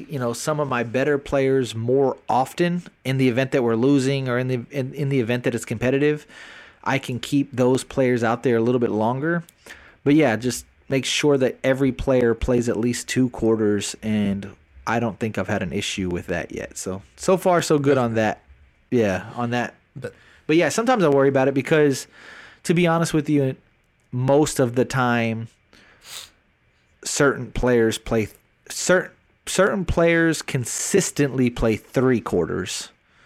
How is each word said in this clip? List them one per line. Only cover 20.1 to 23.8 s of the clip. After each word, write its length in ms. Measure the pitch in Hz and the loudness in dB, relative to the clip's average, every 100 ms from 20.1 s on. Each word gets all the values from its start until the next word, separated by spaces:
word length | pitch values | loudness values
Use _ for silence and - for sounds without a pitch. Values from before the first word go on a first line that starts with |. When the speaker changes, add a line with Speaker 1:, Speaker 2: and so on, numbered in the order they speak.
| - _ _ - | -16 _ _ 0
Speaker 1:
But 100 | 160 | 2
yeah, 120 | 160 | 2
sometimes 340 | - 233 247 | 0 0 2
I 60 | 160 | 4
worry 220 | 139 139 | 4 4
about 180 | 135 131 | 4 2
it 60 | |
because, 520 | 139 135 160 147 131 - - - - - - | 0 2 4 4 2 -6 -20 -20 -20 -20 -12
to 100 | - | -2
be 120 | 170 170 | 2 2
honest 260 | 165 165 | 2 0
with 140 | 156 143 | -2 0
you, 260 | 147 135 131 _ _ | 0 0 -4 _ _